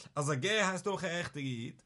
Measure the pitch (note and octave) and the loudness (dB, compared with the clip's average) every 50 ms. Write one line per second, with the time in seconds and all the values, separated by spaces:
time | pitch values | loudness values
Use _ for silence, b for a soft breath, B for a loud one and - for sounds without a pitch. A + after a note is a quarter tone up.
0 | B B B D3 D3 C#3 D3+ C3 C3+ F#3+ G#3+ A3 G3+ F#3 F#3+ F3+ - G3+ G3 E3 | B B B -2 0 2 2 2 2 2 4 4 4 4 2 0 0 -2 -2 0
1 | E3 F3+ E3 F3 F3 - - D3 C#3 C3+ B2+ A#2 A#2 C#3 E3 - - | 0 -2 -2 -2 -2 -4 -4 -4 -4 -4 -4 -4 -6 -8 -10 -12 -12